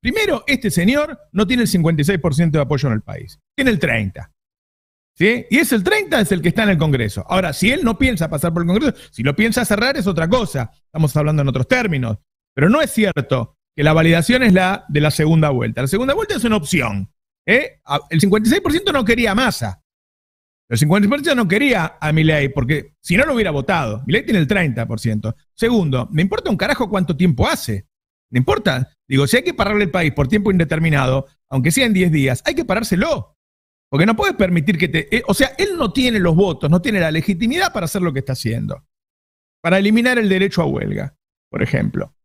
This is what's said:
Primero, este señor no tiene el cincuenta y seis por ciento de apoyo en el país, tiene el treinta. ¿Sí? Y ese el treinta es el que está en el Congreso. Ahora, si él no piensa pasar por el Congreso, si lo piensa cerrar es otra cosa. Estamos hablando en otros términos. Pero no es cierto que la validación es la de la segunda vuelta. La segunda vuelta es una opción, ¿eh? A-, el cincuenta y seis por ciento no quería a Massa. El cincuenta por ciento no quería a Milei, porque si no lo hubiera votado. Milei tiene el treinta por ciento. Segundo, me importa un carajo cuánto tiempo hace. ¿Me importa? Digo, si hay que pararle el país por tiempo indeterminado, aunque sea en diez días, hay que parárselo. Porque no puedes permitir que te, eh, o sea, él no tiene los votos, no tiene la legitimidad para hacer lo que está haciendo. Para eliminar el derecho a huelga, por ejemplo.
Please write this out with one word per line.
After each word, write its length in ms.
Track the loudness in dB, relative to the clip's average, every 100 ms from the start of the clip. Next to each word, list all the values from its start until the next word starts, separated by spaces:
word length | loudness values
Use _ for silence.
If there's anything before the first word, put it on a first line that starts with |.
Primero, 440 | -4 -2 -2 -2 -2
este 240 | -2 0
señor 480 | 0 2 2 -2 -8 -8
no 140 | -2 0
tiene 180 | 0
el 40 | 2
cincuenta 320 | 2 2 2
y 40 | 0
seis 120 | 0
por 160 | 0
ciento 220 | 2 2 2
de 60 |
apoyo 260 | 0 -2 0
en 60 |
el 80 | -2
país, 360 | -6 -14 -14 -20 _
tiene 160 | -2 0
el 80 | 0
treinta. 540 | 0 -2 -4 -8 -18 _ _ _ _ _ _ _ _
¿Sí? 300 | _ 0 0 0
Y 80 | 0
ese 160 | 2
el 80 | 0
treinta 360 | 0 -2 0 -2
es 140 | 0
el 80 | 0
que 80 | 0
está 140 | 0
en 80 | 0
el 80 | 0
Congreso. 480 | 0 0 -2 -6 -4
Ahora, 240 | -2 -2
si 180 | -2 0
él 100 | 0
no 140 | -2 0
piensa 320 | 0 0 -4
pasar 240 | -2 -2
por 80 | -2
el 60 | 0
Congreso, 260 | 0 0 -4 -12
si 120 | -4
lo 140 | -2 0
piensa 300 | 0 0 0
cerrar 320 | 0 0 0
es 80 | -2
otra 200 | -2 0
cosa. 420 | 0 0 -4 -8 _ _
Estamos 280 | -2 0
hablando 280 | 2 0 2
en 60 | 0
otros 200 | -2 0
términos. 500 | 0 0 -2 -4 -6 _ _ _
Pero 160 | 2 4
no 100 | 4
es 100 | 2
cierto 680 | 0 0 0 -2 -2 -4 _ _ -2
que 80 |
la 80 | 2
validación 500 | 4 4 4 4 2
es 120 | 4
la 320 | 4 2 -2 -4
de 140 | 0
la 80 | 0
segunda 400 | 0 2 4 2
vuelta. 320 | 0 -2 -4
La 60 | -2
segunda 260 | -2 0
vuelta 220 | -2 -2 -2
es 80 |
una 120 | 0 0
opción, 560 | 0 -2 -2 -4 -8 _ _ _ 0
¿eh? 340 | 0 0 _
A-, 160 | -6 -6 -2
el 100 | 2
cincuenta 300 | 4 4 2
y 20 |
seis 120 | 2
por 100 | 2
ciento 220 | -2 0
no 100 | -2
quería 280 | 0 0 2
a 20 |
Massa. 500 | 0 0 -2 -8 -10 _ _ _ _ _ _ _ _ _
El 80 | 0
cincuenta 300 | 2 4 4
por 100 | 2
ciento 160 | 0
no 140 | 0 2
quería 500 | 2 2 0 -2 -4
a 120 | -2
Milei, 360 | 2 2 2 0
porque 460 | -2 -2 -2 -6 _
si 140 | -2 0
no 100 | 2
lo 80 |
hubiera 160 | 0 0
votado. 520 | -2 -2 -2 -2 -6 -2
Milei 180 | -2
tiene 140 | 0 0
el 80 | 2
treinta 400 | 0 0 -2 -4
por 140 | -4
ciento. 360 | -2 -2 -4 -8 _
Segundo, 560 | _ 0 2 2 -2 -2
me 100 | 0
importa 260 | 0 -2 -2
un 80 | -2
carajo 320 | -2 -2 -2
cuánto 260 | -2 -2
tiempo 320 | 0 2 2 0
hace. 420 | 0 -4 -8 -8 _ _ _ _
¿Me 80 | -2
importa? 500 | 2 2 0 -2 -4 _ _
Digo, 180 | 0 2
si 120 | 2
hay 40 |
que 100 | 0
pararle 320 | -2 -2 0
el 60 | 0
país 220 | 0 -2
por 160 | 0 0
tiempo 240 | 0 2
indeterminado, 720 | 0 0 0 0 2 2 0 -4 _ _
aunque 240 | 0 0
sea 120 | 2
en 80 | 2
diez 200 | 2 2
días, 280 | 2 2 0 -2
hay 80 |
que 100 | -4
parárselo. 720 | -2 -4 0 0 0 -2 -6 _ _ _ _ _ _
Porque 160 | 0 2
no 80 |
puedes 220 | 2 -2 0
permitir 420 | 0 2 0 0
que 80 | 0
te, 300 | -2 -2 -4
eh, 80 | -2
o 80 |
sea, 160 | 0 0 0
él 120 | -4 -2
no 160 | -4
tiene 280 | 0 0 2
los 160 | 2 2
votos, 340 | 2 0 2
no 100 | 2
tiene 200 | 2 -2
la 100 | 0
legitimidad 600 | -2 -2 -2 -2 0 -2
para 140 | -2 -6
hacer 160 | -4
lo 100 | -4
que 80 | -4
está 140 | -6
haciendo. 520 | -6 -4 -4 -6 -10 _ _ _ _ _ _ _ _
Para 180 | 0 2
eliminar 380 | 2 2 2 2
el 120 | 2
derecho 340 | 2 0 0
a 40 | -2
huelga, 500 | -2 -4 -6 -8 _ _ _ _
por 100 | -4
ejemplo. 500 | -2 0 -2 -4 -10 _